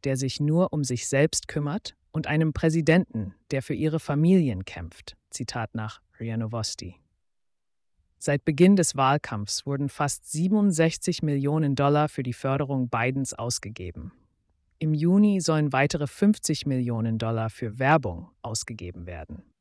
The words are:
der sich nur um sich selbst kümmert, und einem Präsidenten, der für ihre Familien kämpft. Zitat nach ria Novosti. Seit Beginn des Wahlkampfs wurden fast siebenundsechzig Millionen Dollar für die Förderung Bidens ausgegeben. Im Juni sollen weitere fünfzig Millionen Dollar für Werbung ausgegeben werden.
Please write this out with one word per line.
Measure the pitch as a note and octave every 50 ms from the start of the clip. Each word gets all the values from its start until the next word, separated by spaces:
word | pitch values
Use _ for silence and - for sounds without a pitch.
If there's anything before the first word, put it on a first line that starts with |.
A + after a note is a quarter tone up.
| -
der | C#3 C3+ B2+
sich | C3+ C3 - -
nur | D3 D3 D#3 E3 F#3 - -
um | D#3 C#3+
sich | B2+ B2+ A#2+ - -
selbst | - C3+ D3 D#3+ - - - -
kümmert, | - D3+ D3 D3 D3+ A3 _ - - _ _ _
und | _ D#3 D3+ -
einem | D3 D#3 D#3+ D#3 C#3+
Präsidenten, | - - E3 D#3 E3 D#3 C#3+ D#3+ F3+ F3 _ - A2+ G2+ F#2+ - _ _ _
der | C#3+ C3+
für | B2+ - D3
ihre | A2+ D3+ D#3 D3+ E3
Familien | - - D3 C#3+ D#3 E3+ F#3+ F#3+ E3 C3+ G#2 F#2 F#2+
kämpft. | - - E2 E2 E2 - - - - - _ _ _
Zitat | - - B2+ - - B2 A2+ - _
nach | A2+ A2 G#2+ - - _ _ _ _
ria | A#2 A2+ A2+ A2+
Novosti. | A2+ A2 A#2 A#2 A2 - - - - F2+ - _ _ _ _ _ _ _ _ _ _ _ _ _ _ _ _ _ _ _ _ _ _ _ _ _
Seit | - - C#3+ C#3+ _
Beginn | - D#3 C#3 F3 F#3 G3+ G3
des | E3 - -
Wahlkampfs | C#3 C3+ C3 C#3 D3+ - - B2 G#2 G#2 G#2 - - -
wurden | C#3 C#3 C3+ C#3+ C#3
fast | - - D3 C#3+ - - _ -
siebenundsechzig | - D3+ E3+ F#3 G3+ G#3+ G3+ G3+ F3+ D#3 E3 E3 D#3+ - - - E3+ -
Millionen | - D3+ C#3+ C#3 C3+ C#3+ D3 D#3+ D#3 C#3+ C#3
Dollar | B2 C#3+ C#3 D3 D3 D3+ D3
für | - - C3
die | B2+ A#2
Förderung | - - C3+ C3+ C#3+ D3 C3 C#3 C3+ B2+ B2
Bidens | - A#2 A#2 B2+ C3+ C#3 C3+ - -
ausgegeben. | - A2 A#2+ B2+ - - G2 A2+ - F#2 F2 - - - F#2 - _ _ _ _ _ _ _ _ _ _ _ _ _
Im | D#3+ D#3 D#3
Juni | D3+ D#3 E3+ F#3 G3+ G#3 G#3 G3+ F#3+
sollen | D#3+ - D#3+ D#3 D3+ D3 C3+
weitere | C3+ C#3 D3 - D3+ C#3+ C3+
fünfzig | - - - G3+ G#3+ - - - D#3+ - -
Millionen | D3 C3+ B2+ B2 A#2+ A#2+ A2+ A2+ A2+ A2+ A2
Dollar | A2+ A2 A2+ A2+ A2+ A2+
für | - - - A2+ G#2 B2
Werbung | C3 C3+ D#3 D#3+ B2 G2+ F2 E2+ E2+ - _ _
ausgegeben | _ A2 A2 - - - A#2+ G#2 F2 F2 F2 - E2+
werden. | F2 F2 C#2+ C#2+ - D2+ - - _ _ _